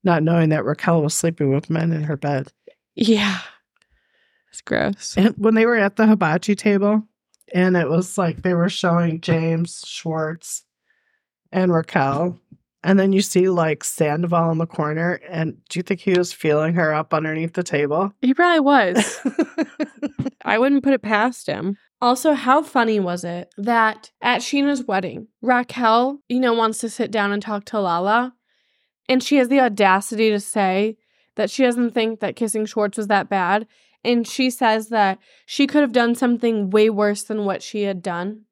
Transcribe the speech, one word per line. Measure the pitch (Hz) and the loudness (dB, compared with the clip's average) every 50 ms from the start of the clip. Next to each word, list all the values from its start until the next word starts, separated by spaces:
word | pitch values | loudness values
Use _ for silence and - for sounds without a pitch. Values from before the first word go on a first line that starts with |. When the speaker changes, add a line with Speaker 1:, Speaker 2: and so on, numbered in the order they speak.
| - | 2
Speaker 1:
not | 185 170 156 156 | 2 2 2 2
knowing | 160 170 170 160 156 | 2 2 4 4 2
that | 156 151 98 | 2 0 0
Raquel | - 151 - - - 170 160 147 | -4 -4 -2 0 2 2 2 2
was | 151 - | 0 -2
sleeping | - - 170 165 - 151 135 135 | -2 -2 -2 -2 0 0 0 0
with | 139 - - | 0 -2 -2
men | 160 165 165 170 | -2 -2 0 0
in | 165 156 151 | -2 -2 -2
her | 151 151 | -4 -6
bed. | 139 - 143 143 135 139 - _ _ _ - _ _ _ _ _ | -4 -4 -4 -2 -4 -4 -8 _ _ _ -20 _ _ _ _ _
Speaker 2:
Yeah. | - 226 214 226 208 202 202 190 180 - - - _ _ _ _ _ _ _ _ _ _ _ _ _ _ _ _ _ _ _ | -2 2 2 4 2 2 -2 -2 -4 -10 -14 -20 _ _ _ _ _ _ _ _ _ _ _ _ _ _ _ _ _ _ _
It's | - - | -20 -20
gross. | _ - - 55 - 208 202 - - - - | _ -4 -2 0 0 -2 -4 -6 -10 -6 0
Speaker 1:
And | - 190 226 - | 2 2 2 2
when | - 202 220 220 | 2 0 2 4
they | 220 220 | 4 2
were | 233 240 | 2 2
at | 226 196 202 - | 2 0 0 2
the | - 214 | 2 4
hibachi | 214 214 - 185 156 160 175 - - 202 | 4 4 4 2 0 0 -2 0 -2 -2
table, | 196 - 214 202 196 202 208 214 214 214 _ _ _ _ _ _ _ _ - - | 0 2 0 2 2 2 2 0 0 -2 _ _ _ _ _ _ _ _ -4 0
and | 180 180 185 180 | 0 2 2 2
it | 175 165 131 | 2 2 2
was, | 160 170 185 - - | 0 0 0 -2 -2
like, | - 180 165 135 - | -2 -2 -2 -2 -2
they | - 185 180 | -2 0 0
were | 170 170 202 | 2 0 -2
showing | - - - 175 170 170 175 165 160 165 | -2 -2 0 0 2 2 2 0 -2 -4
James, | - - 165 165 160 165 165 165 170 170 - - - | -2 0 0 0 0 0 -2 -2 -4 -6 -8 -16 -16
Schwartz, | - - - - 165 160 160 156 156 170 165 - - - - _ _ _ _ _ _ _ _ _ _ _ _ _ _ _ _ _ _ | -14 -14 -10 -8 -6 -4 -4 -4 -6 -8 -12 -12 -14 -14 -14 _ _ _ _ _ _ _ _ _ _ _ _ _ _ _ _ _ _
and | - 190 185 180 170 | -2 0 2 2 2
Raquel, | 160 160 - - 180 135 135 139 143 170 180 175 _ _ _ - _ _ _ _ _ - | 0 0 0 -2 0 0 0 0 0 -2 -2 -4 _ _ _ -20 _ _ _ _ _ 0
and | 185 196 196 | 2 4 4
then | 196 196 196 | 4 4 2
you | 190 | 2
see, | 202 - - 180 180 185 | 0 2 2 2 2 2
like, | 180 175 165 160 151 - - | 2 2 0 0 -2 -4 -6
Sandoval | - - - 160 151 147 160 175 170 175 170 170 165 | -10 -2 -2 0 0 0 -2 -2 0 0 0 2 0
in | 165 | 0
the | 160 165 | -2 -2
corner, | 165 - - 151 151 151 160 170 175 165 - - 160 | -4 -4 -4 -4 -4 -2 -2 -2 -4 -4 -6 -10 -10
and | 180 165 160 160 - - _ _ | -6 -4 -4 -6 -6 -12 _ _
do | - 180 | -10 -10
you | 175 | -4
think | - 202 175 | -4 -6 -4
he | - 196 180 | 0 0 2
was | 180 180 175 - | 2 2 0 -6
feeling | - - 156 147 151 156 160 170 | -4 0 0 2 2 2 0 0
her | 175 165 156 151 | 0 0 0 0
up | 151 156 _ - | -2 -2 _ -2
underneath | 156 156 156 156 160 165 165 - | -2 -2 -2 -4 -4 -4 -4 -4
the | 185 175 | -6 -4
table? | - - 143 147 139 147 165 196 196 - _ | -2 -2 -2 0 0 0 0 -2 -2 -4 _
Speaker 2:
He | - 247 262 | 0 0 2
probably | - 349 359 339 320 | 4 4 4 4 2
was. | 269 277 285 262 208 180 180 247 208 - - - - 262 - - - - - - 311 - - - | 4 4 4 4 4 4 2 0 0 0 -6 -6 -6 -4 -2 -2 -4 -4 -2 -6 -6 -6 -4 -8
Speaker 1:
<laughs> | 302 - _ - - - - - - 262 _ _ - | -8 -8 _ -12 -12 -10 -8 -6 -8 -8 _ _ -4
Speaker 2:
I | - 208 | -2 0
wouldn't | 220 254 277 285 277 247 | 2 2 2 2 2 2
put | 277 269 | 2 0
it | 247 - | 0 0
past | 208 220 208 220 254 247 - - | -2 0 0 0 0 -2 -6 -8
him. | - 151 104 - 190 202 _ _ _ _ _ | -6 -6 -4 -4 -6 -6 _ _ _ _ _
Also, | 254 240 254 254 - 320 294 | 0 0 0 2 2 0 0
how | 254 - 247 269 302 302 | 0 2 2 2 2 2
funny | - - 262 226 226 220 208 | 0 0 0 0 2 0 0
was | 190 180 175 175 175 | -2 -2 -4 -6 -6
it | 175 175 175 175 _ _ | -8 -8 -10 -12 _ _
that | - 202 233 233 226 226 220 214 - - - _ _ | -8 -2 0 2 2 2 2 0 -4 -18 -20 _ _
at | - 240 247 240 | -2 0 0 0
Scheana's | 240 - 285 285 277 285 285 254 240 | -2 -2 0 0 2 0 0 -2 -4
wedding, | - 196 190 190 160 113 - 226 _ _ _ - | -2 -2 -2 -2 -4 -10 -12 -16 _ _ _ 0
Raquel, | 240 254 247 247 - - 247 247 220 220 233 247 262 285 285 _ | 0 0 0 0 -4 -4 0 2 4 4 4 2 0 -4 -8 _
you | _ 247 254 | _ -2 0
know, | 254 240 233 | 2 2 2
wants | 233 226 226 220 - | 2 0 0 -2 -4
to | - 226 | -8 -8
sit | - - 233 202 | -4 -4 -6 -2
down | 214 220 202 202 | -2 -2 -2 0
and | 202 208 | -2 -4
talk | 196 220 214 202 202 | -4 -6 -8 -8 -8
to | - - 214 | -6 -4 -2
Lala, | 196 180 170 175 185 202 220 240 247 254 _ _ _ _ _ _ _ _ _ _ _ _ _ _ _ | -2 0 -2 0 0 0 0 0 0 -2 _ _ _ _ _ _ _ _ _ _ _ _ _ _ _
and | - 262 262 | 0 0 0
she | - - 285 | 2 2 2
has | 277 247 233 | 2 4 4
the | 277 277 | 4 4
audacity | 254 240 208 196 202 190 185 196 202 - 220 214 226 220 | 4 2 2 2 4 4 4 2 0 -4 -2 0 2 2
to | 208 202 | 2 0
say | 202 - - 214 196 185 185 196 208 220 220 _ _ _ _ _ _ _ _ | -4 -4 -2 0 0 2 2 0 0 -2 -4 _ _ _ _ _ _ _ _
that | - 226 233 | -4 -4 -4
she | - - | 0 2
doesn't | 262 247 240 247 240 233 | 2 2 2 0 -2 0
think | - 240 220 226 226 208 | 0 -2 -2 -2 -2 -4
that | 214 196 - | -6 -6 -4
kissing | - 233 214 214 220 214 | -4 -4 -4 -2 -4 -6
Schwartz | 214 - 220 208 202 - | -4 -2 -2 -2 -2 -2
was | 226 214 | -6 -2
that | 202 214 196 - - | 0 0 0 0 0
bad, | 202 190 180 175 196 214 220 _ _ _ _ _ _ _ - | -2 -2 0 2 0 0 -2 _ _ _ _ _ _ _ -2
and | 226 240 240 226 | 0 0 0 0
she | - - - 254 254 | -2 -2 -2 0 -2
says | 240 - 262 226 220 220 214 214 | 0 0 2 2 2 0 -2 -2
that | 233 220 202 190 190 - _ _ _ _ _ | 0 2 2 2 0 -4 _ _ _ _ _
she | - - - 285 | -10 0 0 0
could | 277 294 302 | 2 4 2
have | 294 247 220 | 2 4 2
done | 247 233 233 240 | 2 2 2 0
something | - 262 240 240 226 240 233 226 214 202 185 | 0 0 0 0 0 0 0 0 0 -2 2
way | 196 214 214 220 | 4 4 4 4
worse | 214 196 208 208 208 202 | 2 2 0 0 0 -2
than | - - 220 214 208 | -6 -6 -6 -4 -2
what | 196 - - | -4 -4 -6
she | - - - 214 202 | -8 -8 -6 -4 -4
had | 202 196 180 | -4 -4 -6
done | 175 196 170 170 180 202 214 214 214 _ | -6 -6 -6 -6 -6 -8 -10 -12 _ _